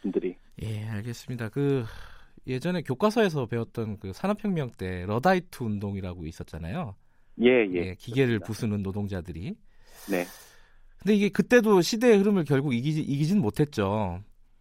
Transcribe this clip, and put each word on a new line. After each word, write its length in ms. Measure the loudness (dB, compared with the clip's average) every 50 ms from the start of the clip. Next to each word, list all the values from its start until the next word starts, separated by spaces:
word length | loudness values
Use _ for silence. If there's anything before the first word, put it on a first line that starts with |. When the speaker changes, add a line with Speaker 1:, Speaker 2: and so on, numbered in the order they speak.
Speaker 1:
분들이. 340 | -6 -4 -4 -2 -4 -4 -8 -10 -16 -20 -16 -12 -8
Speaker 2:
예, 220 | -8 -8 -8 -8 -8
알겠습니다. 600 | -8 -8 -8 -8 -12 -12 -12 -12 -10 -8 -8 -6
그 340 | -4 -2 0 0 0 0 -2 -4 -10 -12 -14 -16 -16 -18 -20 -20 -20 -16 -10
예전에 380 | -8 -6 -4 -4 -4 -4 -4 -4
교과서에서 640 | -4 -2 2 2 2 4 4 2 2 2 0 -4
배웠던 520 | -2 -2 -4 -4 -6 -6 -6 -6 -6 -6 -8
그 120 | -8 -10 -10
산업혁명 600 | -6 -4 -4 -4 -2 -4 -4 -2 -2 -4 -6 -6
때 280 | -8 -6 -6 -6 -4 -4
러다이트 560 | -2 -2 2 4 4 2 2 0 -4 -10 -8 -4
운동이라고 640 | -4 -4 -2 -4 -4 -6 -6 -6 -8 -10 -8 -10
있었잖아요. 680 | -12 -10 -12 -12 -12 -10 -10 -8 -6 -6 -6 -8 -8 -10 -14 _ _ _ _ -20 _ -4 2
Speaker 1:
예, 60 | 4
예. 280 | 6 6 6 4 2 0
Speaker 2:
예, 200 | -2 -4 -4 -6
기계를 460 | -10 -10 -4 0 2 2 2 2 0
Speaker 1:
그렇습니다. 60 | -2
Speaker 2:
부수는 360 | -4 -8 -4 -4 -2 -2 -2 -2
노동자들이. 720 | -4 -4 -6 -6 -6 -6 -6 -8 -8 -10 -10 -8 -10 -10 -12 -16 -20 -20 -20 -20 -20 -20 -18 -10 -4
Speaker 1:
네. 140 | -4 -4 -4 -4 -10 -20 -20 -20 -20 -20 -20 _ -20 -20 -20 -20 -16 -6
Speaker 2:
근데 160 | 2 2 4
이게 140 | 4 4 2
그때도 500 | 2 2 2 6 6 6 8 8 6 6
시대의 360 | 6 4 0 2 6 6 6 6
흐름을 260 | 6 4 2 2 2
결국 280 | 2 2 2 2 2 0
이기지-, 280 | 0 0 0 -2 -2 -2
이기진 380 | -2 0 0 0 2 2 2
못했죠. 840 | 2 2 2 2 0 0 2 0 0 0 2 0 -2 -2 -4 -6 -10 -14 -20 _ -20 _ _ _